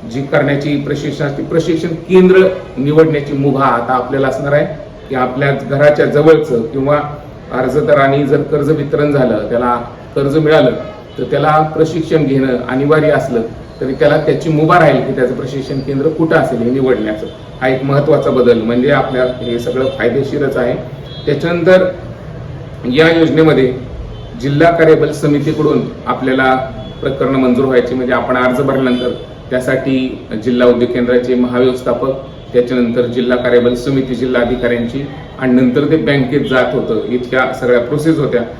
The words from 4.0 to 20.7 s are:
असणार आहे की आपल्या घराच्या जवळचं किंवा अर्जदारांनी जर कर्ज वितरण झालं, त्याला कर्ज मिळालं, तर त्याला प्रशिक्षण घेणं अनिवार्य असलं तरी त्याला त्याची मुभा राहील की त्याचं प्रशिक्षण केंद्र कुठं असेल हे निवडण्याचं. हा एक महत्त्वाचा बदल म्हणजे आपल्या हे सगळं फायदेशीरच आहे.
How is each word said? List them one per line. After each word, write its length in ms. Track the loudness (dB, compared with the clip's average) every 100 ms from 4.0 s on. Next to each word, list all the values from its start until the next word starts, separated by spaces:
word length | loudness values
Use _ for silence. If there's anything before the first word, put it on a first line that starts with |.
| 0 -2 0
असणार 240 | -2 0
आहे 140 | 0 0 -6 -14 -16 -8
की 60 |
आपल्या 360 | -4 -2 0 -2
घराच्या 560 | -2 -2 2 4 4 2
जवळचं 560 | 4 6 4 4 -2
किंवा 380 | -2 -4 0 0 -2 -10 -16 -18 -8
अर्जदारांनी 720 | -4 -2 0 2 4 4 2
जर 180 | 2 0
कर्ज 280 | 2 -2 0
वितरण 420 | 0 0 0 0
झालं, 360 | 2 0 0 -2
त्याला 320 | -2 0 -2 -4 -16 -8 -4
कर्ज 200 | 0 0
मिळालं, 340 | 4 4 4 0 -8 -14 -16 -10
तर 40 |
त्याला 480 | -4 -2 2 2 0
प्रशिक्षण 500 | 0 -2 -2 -2 0
घेणं 340 | 2 0 0 -2 -2
अनिवार्य 400 | -2 2 2 4
असलं 340 | 0 0 -2 -4 -10 -18 -8
तरी 120 | -6
त्याला 240 | 0 2 2
त्याची 320 | 0 -2 0
मुभा 320 | 0 4 4
राहील 260 | 4 2 0
की 60 |
त्याचं 220 | 0 -2
प्रशिक्षण 440 | -2 -6 -8 -6 -6
केंद्र 280 | -4 -2 -2
कुठं 280 | 0 2 2
असेल 220 | 0 -2
हे 120 | 0
निवडण्याचं. 560 | 0 2 0 -2 -6 -8 -12 -18 -4
हा 80 | -2
एक 160 | -2
महत्त्वाचा 460 | 0 0 2 2 2
बदल 320 | 2 4 4
म्हणजे 280 | 2 0 2
आपल्या 340 | 2 0 0 -2 -2
हे 180 | -6 -4
सगळं 260 | -4 -2 -2 -2
फायदेशीरच 580 | -2 0 -2 -2 -2 -2
आहे. 180 | -2